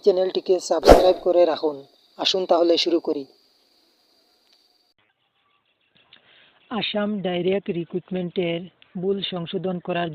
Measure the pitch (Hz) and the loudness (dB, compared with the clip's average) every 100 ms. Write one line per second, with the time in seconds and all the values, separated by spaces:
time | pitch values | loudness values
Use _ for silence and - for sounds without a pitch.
0 | 208 185 185 185 - 180 - 170 - - | 2 2 0 -4 0 -2 0 0 8 8
1 | 185 180 180 175 165 147 156 139 139 _ | 8 2 2 4 4 2 -4 -6 -14 _
2 | _ - 160 190 185 170 170 165 175 165 | _ -6 -4 -2 0 2 4 2 2 0
3 | - 147 135 _ _ _ _ _ _ _ | -2 -6 -8 _ _ _ _ _ _ _
4 | _ _ _ _ _ _ _ _ _ _ | _ _ _ _ _ _ _ _ _ _
5 | _ _ _ _ _ _ _ _ _ _ | _ _ _ _ _ _ _ _ _ _
6 | _ - _ _ _ _ - 233 - 208 | _ -20 _ _ _ _ -10 -8 -6 -4
7 | 208 208 180 175 175 196 196 170 165 185 | -4 -4 -4 -4 -2 -2 -4 -8 -6 -10
8 | - 180 175 196 170 170 185 _ _ 190 | -8 -8 -6 -6 -4 -6 -10 _ _ -8
9 | 190 202 180 180 165 190 185 180 175 175 | -6 -4 -6 -8 -8 -8 -6 -8 -6 -6
10 | 170 | -6